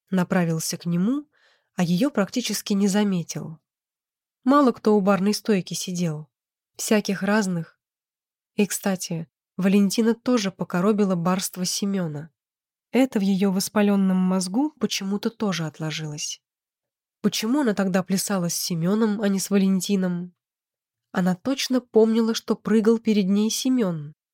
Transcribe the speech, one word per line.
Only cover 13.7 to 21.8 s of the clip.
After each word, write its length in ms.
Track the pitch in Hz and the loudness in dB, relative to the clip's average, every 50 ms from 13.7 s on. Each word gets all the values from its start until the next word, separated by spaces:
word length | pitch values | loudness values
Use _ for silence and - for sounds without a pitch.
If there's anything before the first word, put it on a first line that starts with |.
| - 214 208 202 202 196 190 190 185 185 | 0 0 2 2 2 2 2 2 2 2
мозгу 540 | 185 185 185 190 185 185 185 247 294 302 - - | 2 2 0 0 -2 -2 -2 -2 -2 -2 -2 -4
почему-то 500 | - - - - 196 196 202 208 - 226 | -4 -4 -4 -4 -4 -4 -4 -4 -4 -6
тоже 360 | - - 220 202 185 165 165 | -6 -4 -4 -4 -2 -2 -4
отложилось. 760 | 156 - - 160 156 151 156 156 151 151 147 - - - - _ _ _ _ _ _ _ _ _ _ _ _ _ _ _ _ | -6 -6 -8 -8 -8 -6 -8 -8 -10 -10 -10 -10 -10 -10 -14 _ _ _ _ _ _ _ _ _ _ _ _ _ _ _ _
Почему 400 | - 202 - - 220 220 254 302 | -2 -2 -2 -2 -2 0 0 0
она 120 | 285 226 202 | 2 0 0
тогда 280 | - 196 190 175 190 | 0 0 0 0 0
плясала 480 | 180 - 190 185 - - 208 190 170 170 | 0 0 -2 -2 -2 -2 -2 -2 -2 -2
с 60 | - | -4
Семёном, 680 | - - - 180 165 165 175 202 220 233 214 208 214 | -4 -4 -4 -4 -2 0 0 2 2 2 0 0 0
а 60 | 214 202 | 0 0
не 120 | 196 190 | 0 -2
с 100 | - - | -2 0
Валентином? 840 | 196 202 190 190 190 185 180 - 202 190 185 180 175 175 180 180 - _ _ _ _ _ _ _ _ _ _ _ _ _ _ _ | 0 2 2 2 2 0 0 0 0 0 0 -2 -2 -4 -8 -10 -14 _ _ _ _ _ _ _ _ _ _ _ _ _ _ _
Она 240 | - 190 175 180 180 | -4 0 0 0 0
точно 460 | - - 254 277 269 - - 254 254 | 0 -2 -4 -4 -2 -2 0 0 -2